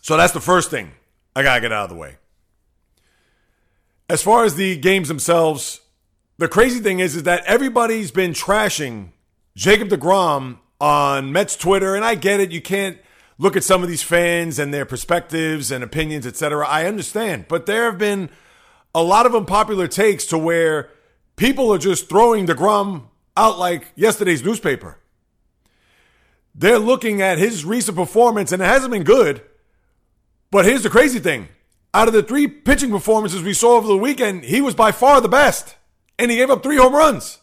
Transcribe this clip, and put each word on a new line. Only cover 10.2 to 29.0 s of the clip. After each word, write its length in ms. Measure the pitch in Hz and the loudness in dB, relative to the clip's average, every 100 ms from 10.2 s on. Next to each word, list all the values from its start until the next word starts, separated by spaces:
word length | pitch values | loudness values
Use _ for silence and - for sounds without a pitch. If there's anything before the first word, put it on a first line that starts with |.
| 175 143 131 120 _ _ | 2 -2 -6 -16 _ _
on 520 | 147 147 143 139 135 | 0 2 0 -2 -4
Mets 240 | 156 208 - | -4 -4 -4
Twitter, 380 | 170 196 190 | 0 0 0
and 100 | 196 | -2
I 100 | 220 | -2
get 260 | 226 226 202 | -2 -2 0
it. 120 | 190 | -2
You 100 | 165 | -6
can't 360 | - 196 196 165 _ _ _ _ | -6 -4 -6 -10 _ _ _ _
look 200 | 170 185 | 0 0
at 80 | |
some 180 | - 185 | 0 0
of 60 | 175 | 0
these 140 | 165 | -6
fans 560 | - 170 175 170 170 147 | -2 0 0 -2 -4 -6
and 140 | 143 | -6
their 140 | 143 135 | -6 -8
perspectives 840 | 123 - 170 165 160 160 156 135 | -10 -4 -4 -2 -6 -4 -4 -6
and 120 | 131 | -8
opinions, 440 | 120 151 156 151 127 | -8 -6 -6 -6 -10
et 100 | 104 | -6
cetera. 300 | 151 147 147 | -4 -2 -2
I 200 | 151 170 | -2 -2
understand, 600 | 214 - 208 220 143 85 | -6 -8 -6 -6 -8 -6
but 180 | 170 - | -6 -2
there 180 | 214 | -2
have 140 | 233 185 | -2 -2
been 320 | 208 202 170 _ _ _ _ _ _ | -4 -4 -8 _ _ _ _ _ _
a 80 | 165 | -2
lot 240 | 170 202 240 | 2 4 4
of 80 | |
unpopular 520 | 233 151 202 214 202 170 | 0 0 -2 0 -2 -4
takes 380 | - 214 196 - | 0 0 0 -2
to 120 | 165 | -4
where 500 | 160 170 165 156 - _ _ _ _ - | -2 0 0 -2 -8 _ _ _ _ -2
people 340 | 233 277 247 | 0 0 0
are 80 | 196 | 0
just 300 | 175 170 - | 0 -4 0
throwing 380 | 196 233 220 180 | 2 4 4 0
deGrom 560 | 147 185 208 202 175 123 _ _ - | 0 2 0 -2 -8 -14 _ _ 0
out 220 | 220 190 | 0 2
like 340 | 180 170 - | -4 -4 -8
yesterday's 480 | - 208 - 196 160 | -2 0 0 -2 -2
newspaper. 560 | 151 226 175 127 87 - _ _ _ _ _ _ _ _ _ _ _ _ _ _ _ | -2 -4 -4 -6 -8 -20 _ _ _ _ _ _ _ _ _ _ _ _ _ _ _
They're 240 | - 180 233 | -2 2 2
looking 420 | 214 262 233 202 | 2 0 0 -2
at 160 | 190 170 | 0 0
his 300 | 208 214 151 | 0 -2 -4
recent 320 | 233 220 175 | -4 -2 -4
performance, 520 | 175 214 240 220 190 | -2 2 2 2 -4
and 120 | 185 | -2
it 20 | |
hasn't 260 | 185 262 262 | 2 0 0
been 140 | 226 | -4